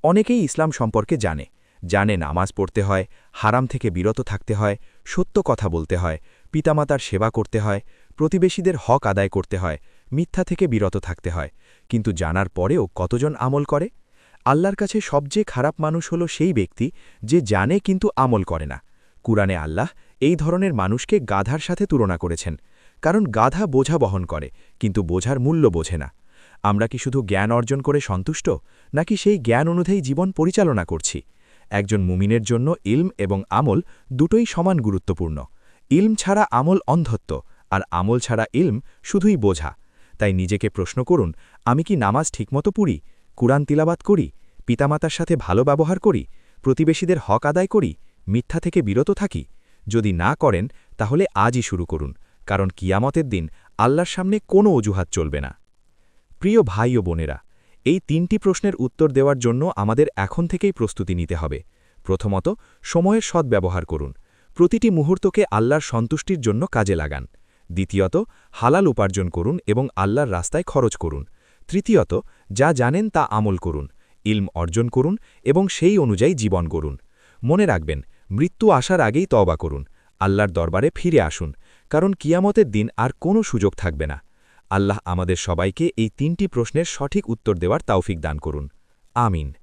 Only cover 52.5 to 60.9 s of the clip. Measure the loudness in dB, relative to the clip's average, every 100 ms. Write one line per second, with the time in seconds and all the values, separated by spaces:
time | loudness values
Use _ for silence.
52.5 | -2 -2 -2 -2 0 0 -2 -2 -4 -6
53.5 | -12 _ 0 2 2 -2 -4 -2 -2 2
54.5 | 4 6 4 2 -2 -2 -4 -2 -4 -8
55.5 | -12 _ _ _ _ _ _ _ -4 2
56.5 | 4 4 2 2 2 0 -4 -4 -8 -14
57.5 | _ _ -6 0 0 0 -2 0 0 0
58.5 | 0 -2 -2 -6 0 2 4 2 2 0
59.5 | 0 -2 -2 0 2 2 2 -4 -2 -2
60.5 | 0 -2 0 -4